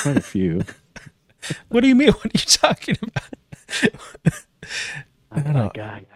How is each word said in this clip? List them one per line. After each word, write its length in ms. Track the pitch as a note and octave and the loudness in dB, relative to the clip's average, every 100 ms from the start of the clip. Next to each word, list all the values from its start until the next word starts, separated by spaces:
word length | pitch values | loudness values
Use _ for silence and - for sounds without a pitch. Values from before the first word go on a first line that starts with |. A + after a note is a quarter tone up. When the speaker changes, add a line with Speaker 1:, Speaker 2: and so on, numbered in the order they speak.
Speaker 1:
quite 140 | D3 B2 | 0 0
a 60 | |
few. 400 | - G2 F#2 E2+ G2 | 0 0 0 0 -4
Speaker 2:
<laughs> 1000 | - _ - - _ _ _ - - - | -10 _ -20 -20 _ _ _ -12 -12 -2
What 140 | A#3 | 2
do 60 | C4+ | 6
you 60 | |
mean? 140 | B3+ C#4+ | 6 6
What 120 | - | 4
are 60 | A3+ | 2
you 80 | - | -2
talking 560 | - - - - - - | 0 2 2 0 -4 -4
about? 880 | A3+ - - - _ - - - - | -4 -10 -10 -16 _ -20 -10 0 0
<laughs> 420 | - - - - - - - - - - D3 - _ _ | -2 -18 -8 -8 -8 -14 -20 -12 -10 -10 -12 -16 _ _
Speaker 1:
I'm 100 | D#3 | -6
Speaker 2:
I 120 | D3 | -2
don't 20 | |
Speaker 1:
like, 240 | C#3 G#2 - | 0 -2 -4
"I, 280 | G#2+ G2+ G2 | -12 -14 -18